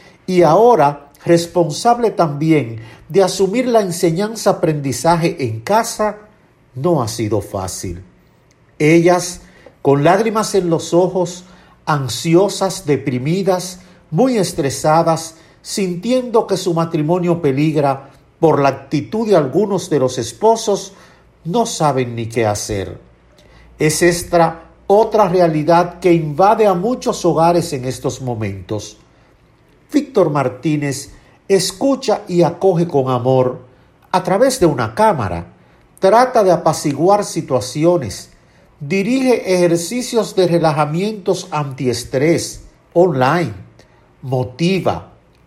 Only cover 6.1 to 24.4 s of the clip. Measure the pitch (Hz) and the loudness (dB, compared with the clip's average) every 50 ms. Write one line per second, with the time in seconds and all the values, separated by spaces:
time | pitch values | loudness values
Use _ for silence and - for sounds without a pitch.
6.1 | 202 - - - _ _ _ _ _ _ _ _ - 127 135 180 170 147 120 107 | -4 -8 -16 -20 _ _ _ _ _ _ _ _ -12 -4 -2 0 0 0 0 -2
7.1 | - - 113 104 110 104 98 - - 98 95 90 - - - 95 85 87 95 - | -4 -6 -4 -2 -2 -2 -4 -4 -8 -8 -8 -8 -10 -10 -10 -12 -12 -12 -16 -20
8.1 | _ _ _ _ _ _ _ _ _ _ _ _ _ - 151 151 160 170 165 180 | _ _ _ _ _ _ _ _ _ _ _ _ _ 0 2 4 4 6 6 4
9.1 | 175 180 175 - - - - - _ _ - - _ _ - 139 139 143 143 165 | 2 2 0 -6 -12 -14 -18 -20 _ _ -20 -20 _ _ 0 0 2 4 4 4
10.1 | 180 196 226 226 208 220 208 - - 196 180 175 165 151 - - - 170 185 175 | 4 4 2 0 0 -2 -2 0 0 0 0 0 -2 -2 -2 0 0 2 2 2
11.1 | 175 190 175 170 - - - - - - _ _ _ _ - - 151 143 135 123 | 0 -2 -4 -4 -6 -14 -18 -20 -20 -20 _ _ _ _ -6 -4 -4 -2 -2 -4
12.1 | 110 - - 165 165 175 196 202 196 - 196 190 170 - - 143 147 - - 139 | -6 -6 -2 2 4 4 4 2 0 -2 -4 -4 -4 -6 -2 -2 -2 -2 0 -4
13.1 | 127 127 123 147 165 196 190 185 185 180 175 - - - - - - _ _ - | -4 -4 -2 -2 -2 -2 0 0 0 0 -2 -8 -14 -16 -20 -20 -20 _ _ -6
14.1 | - 156 247 262 254 220 180 - - - 151 135 - - - 156 156 165 165 165 | 0 0 2 2 2 0 -2 -2 -2 -4 -4 -4 -4 -2 0 2 4 4 4 2
15.1 | 160 156 - - - - - _ _ _ - - - - 196 180 175 170 185 226 | 0 -2 -2 -10 -16 -20 -20 _ _ _ -16 -10 -6 -4 -2 -2 -4 -4 -2 -2
16.1 | 254 254 247 247 214 240 226 - 196 180 - 190 170 165 165 165 - 160 151 151 | -2 -2 -2 0 0 0 0 0 -2 -4 -2 -2 0 0 -2 -2 -2 -2 0 0
17.1 | 175 185 170 175 170 170 175 143 131 135 151 160 151 151 143 143 135 131 - - | 0 0 0 0 -2 0 0 -2 0 0 0 0 0 0 0 0 -2 -2 -6 -18
18.1 | - - _ _ _ - 165 160 147 139 139 139 127 110 - - - 147 - - | -20 -20 _ _ _ 0 2 2 4 4 2 2 0 0 -6 -4 -4 -4 -4 -4
19.1 | - 214 233 214 202 170 147 131 123 165 208 196 202 175 - - 160 139 131 127 | -6 -4 0 2 2 2 2 2 0 0 0 0 0 -4 -4 -2 -2 0 0 0
20.1 | - 127 113 - - - 202 220 226 220 - 220 202 185 - - - - - - | -2 -4 -8 -8 -6 0 2 2 2 2 0 -2 -2 -2 -4 -8 -18 -20 -20 -20
21.1 | _ _ _ _ _ _ - 160 175 240 226 233 - - 165 147 135 131 127 117 | _ _ _ _ _ _ -10 -4 -2 -2 -2 -2 -2 -2 0 0 0 0 -2 -4
22.1 | 117 117 117 110 113 123 113 107 104 104 - - 107 95 92 92 - - - _ | -4 -8 -8 -6 -2 0 0 0 0 -2 -4 -6 -6 -6 -6 -8 -10 -16 -18 _
23.1 | _ _ _ _ _ _ _ _ _ - - _ _ - 147 156 151 - 175 175 | _ _ _ _ _ _ _ _ _ -20 -20 _ _ -2 0 0 2 4 2 2
24.1 | 170 170 - - - 170 | 2 2 -4 0 2 2